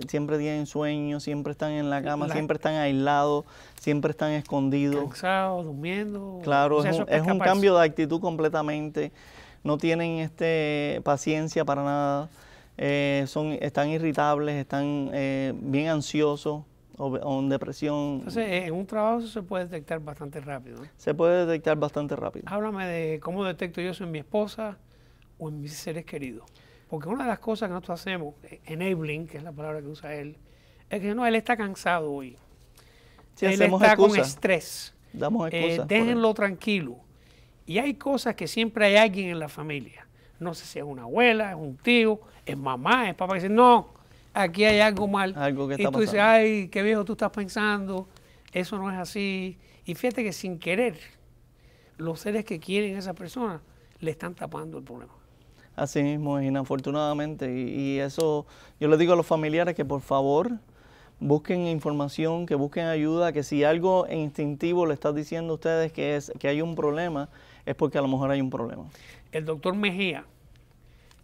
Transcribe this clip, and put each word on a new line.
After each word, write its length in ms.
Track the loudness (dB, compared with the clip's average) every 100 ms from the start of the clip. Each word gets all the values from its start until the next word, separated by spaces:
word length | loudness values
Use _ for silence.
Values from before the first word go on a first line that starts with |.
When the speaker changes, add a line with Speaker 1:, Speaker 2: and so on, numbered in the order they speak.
| -4
Speaker 1:
siempre 300 | -4 0 0
tienen 300 | 0 -4 -4
sueño, 520 | -2 -2 -2 -2 -4
siempre 340 | -4 -4 -6
están 180 | -4 -4
en 180 | -2 -2
la 140 | -2
cama, 240 | -2 -2 -2
Speaker 2:
La 60 | -2
Speaker 1:
siempre 220 | -2 -2
están 180 | -2 0
aislados, 680 | 0 2 2 4 4 2 -2 -16 -20 -8
siempre 320 | -2 0 0
están 220 | 0 -2
escondidos. 680 | -2 -2 0 2 2 2 2 -2
Speaker 2:
Cansados, 600 | -4 0 0 0 -2 -6
durmiendo, 720 | -8 -6 -4 -6 -8 -10 -8
Speaker 1:
Claro, 340 | 2 4 6 4
Speaker 2:
o 40 |
sea, 80 | 2
Speaker 1:
es 60 | 2
Speaker 2:
eso 60 | 2
Speaker 1:
un, 40 |
Speaker 2:
es 0 |
para 80 | 2
Speaker 1:
es 40 |
un 40 | 2
Speaker 2:
escaparse. 200 | 4 4
Speaker 1:
cambio 240 | 6 6 8
de 80 |
actitud 380 | 6 4 0 0
completamente. 920 | -2 0 0 0 -2 -4 -4 -4 -4 -6 -20 -20 -20 -10
No 160 | -4 0
tienen, 400 | 2 2 0 -2
este, 840 | -4 -2 0 2 0 0 -2 -2
paciencia 640 | 0 0 0 -2 0 -2 0
para 180 | 0
nada. 460 | 0 0 0 0 -4 -12 -20 -20 -20 -4
Eh, 480 | 0 0 2 0 0
son, 260 | -2 -2
están 360 | -2 -2 0 0
irritables, 680 | 0 0 2 2 2 0 -2
están, 520 | -4 -2 -2 -2 -2
eh, 420 | -2 -2 -2 -2 -4
bien 320 | -2 0 2
ansiosos 760 | 0 0 0 0 0 -4 -6 -10 _ _ -8
o, 80 | -4
o 320 | -4 -2 0
en 100 | 0
depresión. 680 | -2 -4 -6 -4 -2 -2 -4
Speaker 2:
Entonces, 280 | -6 -4 -2 -2 -2
en 60 |
un 120 | -6 -4
trabajo 320 | -2 0 0
eso 80 | -4
se 140 | -10
puede 220 | -6 -6 -6
detectar 340 | -8 -8 -8
bastante 400 | -8 -12 -12 -12
rápido, 420 | -10 -10 -12 -16
¿eh? 60 | -18 -8
Speaker 1:
Se 160 | -4
puede 320 | 2 4 4 2
detectar 320 | 0 0 0
bastante 380 | 0 -2 -4 -4
rápido. 300 | -6 -8 -6
Speaker 2:
Háblame 400 | -4 -4 -4 -6
de 320 | -4 -4 -4
cómo 240 | -6 -4
detecto 380 | -4 -4 -6 -6
yo 100 | -6
eso 120 | -6
en 80 | -8
mi 80 | -8
esposa 580 | -4 -2 -2 -6 -10 -10 -20 -20 -20 _ -20 -12
o 120 | -10
en 120 | -8
mis 120 | -10
seres 320 | -10 -8 -10 -10
queridos. 380 | -10 -10 -12 -18 -20 -20 -20 _
Porque 180 | -10 -6
una 140 | -4
de 60 | -2
las 100 | -4
cosas 300 | -4 -4 -4
que 40 |
nosotros 260 | -6 -8 -8
hacemos, 320 | -4 -6 -6 -12
eh, 180 | -20 -20 -10
enabling, 640 | -4 -2 -2 -2 -6 -8
que 100 | -12
es 60 |
la 80 | -14
palabra 300 | -10 -8 -8
que 60 | -10
usa 260 | -12 -12 -10
él, 220 | -12 -16 -20 -20 -20 -20 -8
es 120 | -4
que 120 | -2 0
no, 100 | 2
él 100 | 2
está 200 | 2 -2
cansado 540 | -2 -2 0 0 0
hoy. 240 | -6 -10 -16 -20 -20 -20 -20 -20 -20 -20 -20 -20 -2
Speaker 1:
Sí, 100 | 0
Speaker 2:
Él 80 |
Speaker 1:
hacemos 280 | 4 6 8
Speaker 2:
está 140 | 8 10
con 100 | 8
Speaker 1:
excusas. 220 | 8 2
Speaker 2:
estrés. 600 | 0 2 2 0 -12 -14 -18 -18
Speaker 1:
Damos 380 | -4 -2 0 -2
Speaker 2:
Eh, 60 | 0
Speaker 1:
excusas 300 | 0 0 2
por 100 | 2
él. 60 | 2
Speaker 2:
déjenlo 280 | 2 2
tranquilo. 640 | 2 -2 -2 -2 0 -2 -10 -20 -20 -20 -20 -20 -20 -4
Y 120 | -2
hay 140 | 0 -2
cosas 400 | -2 0 -2 -4
que 120 | -6
siempre 380 | -2 -2 4 6
hay 100 | 8
alguien 320 | 6 4 -4
en 100 | -6
la 100 | -8
familia. 580 | -8 -8 -8 -8 -16 -20 -20 -20 -10
No 140 | -10
sé 120 | -8 -12
si 120 | -10
es 60 | -10
una 180 | -10
abuela, 480 | -4 4 4 4 0
es 40 | -6
un 220 | -10 -4
tío, 420 | 4 6 6 2 -4 -14 -8
es 120 | -4
mamá, 500 | -2 -2 2 2 2
es 60 | -2
papá, 180 | -2 0
que 60 |
dice, 100 | 2
"No, 360 | 8 10 10 6 -10 -20 -20 -8
aquí 320 | 0 0 4 4
hay 140 | 6
algo 280 | 6 4 0
mal". 280 | 0 0 0
Speaker 1:
Algo 300 | 0 0 -2
que 80 | 0
Speaker 2:
Y 20 |
Speaker 1:
está 140 | 0
Speaker 2:
tú 80 | 2
dices, 160 | 2 4
Speaker 1:
pasando. 160 | 6
Speaker 2:
"Ay, 340 | 8 6 2 -2
qué 120 | -2
viejo 240 | 0 0 -2
tú 60 |
estás 160 | -2 -2
pensando, 800 | -2 -6 -2 0 0 -2 -6 -8 -16 -20 -20 -8
eso 280 | -6 -4 -4
no 100 | -4
es 60 | -6
así". 640 | -6 -4 -4 -4 -6 -10 -20 -18 -12
Y 80 |
fíjate 300 | -4 -2 -2
que 100 | -4
sin 240 | -4 -8 -6
querer, 400 | -2 0 0 -4 -14 -20 -20 -20 -20 _ -20 -20 -20 -8
los 220 | -8 -6
seres 240 | -4 -4
que 160 | -4 -8
quieren 360 | -2 -2 -2 -4
a 40 |
esa 140 | -8
persona 480 | -10 -10 -6 -6 -6 -12 -20 -20 -8
le 100 | -6
están 220 | -6 -8
tapando 460 | -10 -10 -10 -12 -12
el 40 |
problema. 300 | -14 -16 -18 -20 -20 -20 -20 -20 -16 -6
Speaker 1:
Así 260 | -2 0
mismo 380 | 0 0 -2 0
es, 80 | 0
inafortunadamente. 1080 | 0 -2 -4 -2 0 0 -2 -4 -6 -6 -4
Y, 140 | -4
y 300 | -4 -2 -2
eso, 480 | -2 0 0 0 -4 -16 -20 -2
yo 80 | 4
le 100 | 6
digo 160 | 8
a 20 | 6
los 120 | 6
familiares 480 | 2 2 0 0 0
que 100 | -2
por 160 | -4
favor 520 | 0 0 4 2 2 -4 -10 -20 -20 -20 -20 -6
busquen 480 | 2 2 2 -2 0
información, 800 | -2 -2 -2 -4 -2 -2 -2 -2
que 80 | 0
busquen 320 | 0 -2 -2
ayuda, 440 | 0 0 2 2
que 120 | 0
si 200 | -2 2
algo 440 | 4 4 4 2 2
instintivo 800 | -2 -4 -2 -4 -2 0 2 2
le 80 | 2
está 180 | 0
diciendo 400 | -2 -4 -6 -4
a 20 | -2
ustedes 380 | 0 0 0
que 220 | -2 -2 -2
es, 160 | -4 -4
que 80 | 0
hay 140 | 0
un 100 | -2
problema, 560 | -2 -2 0 -2 -4 -6 -12 -20 -14 -8
es 80 | -2
porque 240 | 0 0
a 20 |
lo 60 | 0
mejor 240 | 0 0
hay 100 | 0
un 80 | -2
problema. 360 | -4 -6 -8 -14 -20 -20 -20 -10
Speaker 2:
El 140 | -8 -4
doctor 300 | -4 -2 0
Mejía, 500 | -2 0 -2 -4 -10 -20 -20 -20 -20 _ -20 -20 -20 -20